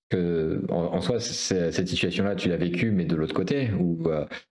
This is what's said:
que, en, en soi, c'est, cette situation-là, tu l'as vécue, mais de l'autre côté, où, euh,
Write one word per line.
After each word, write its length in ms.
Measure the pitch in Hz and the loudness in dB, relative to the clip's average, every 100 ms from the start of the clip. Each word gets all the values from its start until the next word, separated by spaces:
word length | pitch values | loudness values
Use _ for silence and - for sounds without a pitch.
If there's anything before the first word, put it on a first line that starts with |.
| - | -4
que, 560 | 92 87 82 80 - - | 0 2 2 0 -2 -2
en, 280 | 85 82 90 | -2 0 0
en 40 | |
soi, 200 | - 120 | 0 -2
c'est, 500 | - - - 95 85 | -2 -4 0 2 2
cette 160 | 87 90 | 0 0
situation-là, 480 | 85 92 87 101 | 0 0 0 0
tu 140 | 92 92 | 0 0
l'as 80 | 82 | 0
vécue, 340 | 87 87 113 | 0 0 2
mais 140 | 98 | 2
de 100 | 80 | 2
l'autre 200 | 80 80 | 0 0
côté, 360 | - 90 143 123 | 0 0 0 0
où, 380 | 92 87 82 82 | 0 0 0 0
euh, 180 | 78 73 - - | 0 -4 -8 -18